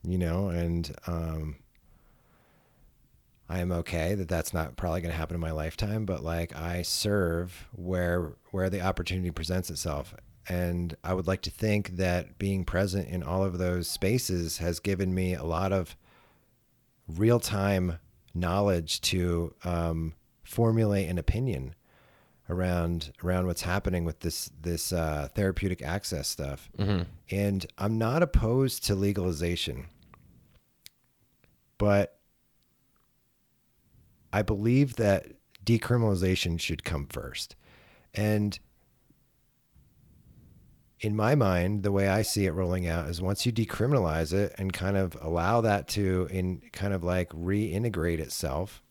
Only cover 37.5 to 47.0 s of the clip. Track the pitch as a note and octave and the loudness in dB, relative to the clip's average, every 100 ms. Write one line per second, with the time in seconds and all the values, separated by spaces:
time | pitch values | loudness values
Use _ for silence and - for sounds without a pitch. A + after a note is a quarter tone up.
37.5 | - _ - - - _ - G#2+ G#2+ G#2 | -14 _ -20 -20 -20 _ -2 2 2 0
38.5 | - _ _ _ _ _ _ _ _ _ | -4 _ _ _ _ _ _ _ _ _
39.5 | _ _ - _ _ - - - - - | _ _ -20 _ _ -20 -20 -20 -20 -20
40.5 | - - - _ _ G#2+ G#2 G#2+ D3 G2+ | -20 -20 -20 _ _ -2 2 4 6 6
41.5 | F2+ F2+ G#2 G2 G2 G2 G2 G#2 G#2+ F#2+ | 4 2 2 2 4 4 4 2 2 2
42.5 | D#2+ F2+ F2+ F2 E2 D2+ E2+ F#2 G2+ B2 | 2 0 0 0 0 -2 -2 -2 0 0
43.5 | A2+ A2 - A#2 C#3+ F2 D#2 D#2 F#2 G2+ | 0 -2 0 2 4 2 0 0 0 0
44.5 | - F#2+ - F#2+ G2 F#2 - D#2+ E2+ F2 | -2 -4 -2 0 2 0 -4 -2 0 2
45.5 | A#2 A2+ G2+ - G#2 F#2+ F#2 F2 F#2+ F#2 | 4 4 2 0 0 2 2 0 0 -2
46.5 | F2+ - - G2+ F#2+ | -4 -8 -6 -2 0